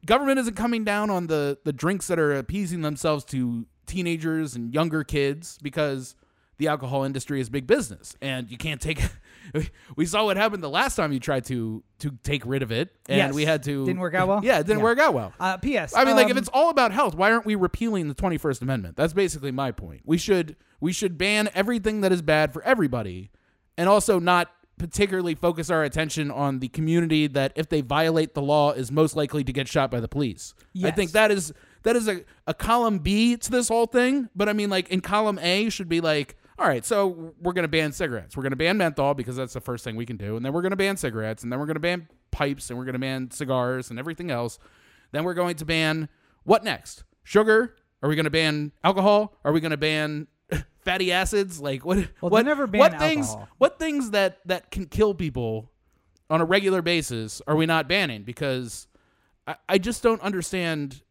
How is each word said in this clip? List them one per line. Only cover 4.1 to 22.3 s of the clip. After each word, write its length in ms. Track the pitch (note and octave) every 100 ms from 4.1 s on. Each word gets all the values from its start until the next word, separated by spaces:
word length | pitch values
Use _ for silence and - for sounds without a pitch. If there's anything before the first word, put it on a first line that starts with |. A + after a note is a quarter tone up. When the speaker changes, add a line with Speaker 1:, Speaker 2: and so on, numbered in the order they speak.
| E3 D#3+ D#3+ D#3 A#2+
Speaker 1:
and 180 | A#2
younger 300 | C3+ E3 D#3
kids 540 | D3+ D3+ C#3 D3 E3 -
because 540 | C#3+ D3 D3+ C3+ C3 - _ _ _ _
the 80 | D3+
alcohol 360 | D3+ B2+ C#3
industry 380 | C3+ C3+ - C#3
is 80 | A#2+
big 160 | C#3 B2+
business, 500 | C4+ D#3 G2+ - -
and 280 | C3+ C3 A#2+
you 60 | A#2+
can't 220 | D#3+ C#3+
take, 220 | D3+ D3+ - - - - F3+
<laughs> 420 | D#3 D#3+ - - -
we 100 | D#3+
saw 200 | G#3 G#3+
what 120 | G3
happened 240 | A3 G3+
the 60 | D#3+
last 260 | D#3+ C4+ -
time 160 | D#3+
you 80 | C3+
tried 240 | C3+ C3+ -
to, 380 | B2+ A2+ A2 _ _
to 120 | D3 C3
take 220 | - D3 A#2+
rid 160 | C3+
of 100 | B2
it, 180 | A2+ F3 _ -
and 80 | F#3
Speaker 2:
Yes. 160 | F3
Speaker 1:
we 100 | C#3+ D3+
had 180 | D#3
to 220 | C3 C#3 C3
Speaker 2:
Didn't 140 | F3+
work 140 | F3+
out 140 | F3+ F#3
well? 140 | G3+
Speaker 1:
<laughs> 20 |
Yeah, 160 | G#3 G3+
it 80 | D#3
didn't 120 | G#3+
Speaker 2:
Yeah. 40 |
Speaker 1:
work 160 | A3 B3
out 140 | D4+ C3+
well. 180 | G2 -
Speaker 2:
Uh, 180 | F#3 F#3
P 180 | B3+ B3+
S, 160 | D#3+ -
Speaker 1:
I 100 | C4+
mean, 100 | -
like, 120 | -
if 60 |
Speaker 2:
um, 40 | B3+
Speaker 1:
it's 120 | A#3+
all 160 | C4 E4
about 220 | C#4+ A#3+
health, 240 | G3+ C4+ D#3
why 160 | G3
aren't 140 | A3+ A3
we 100 | G#3+
repealing 520 | F3+ - A3+ G#3 D#3
the 60 |
twenty-first 480 | C3+ F#3+ D#3 D#3 C3
Amendment? 340 | B2+ C3+ F2+ -
That's 180 | D#3+
basically 380 | E3 F#3+ D3+ C#3
my 200 | C3 C3+
point. 300 | A2+ E2+ C#2 -
We 120 | E3
should, 360 | - F#3 D#3+ D3+ _ _
we 140 | D#3+
should 240 | F3+ G3 D#3+
ban 320 | F#3+ G#3+ G#3+ F3+
everything 460 | G3+ A#3+ G#3 G#3+
that 100 | F#3+
is 100 | F3+
bad 320 | D3+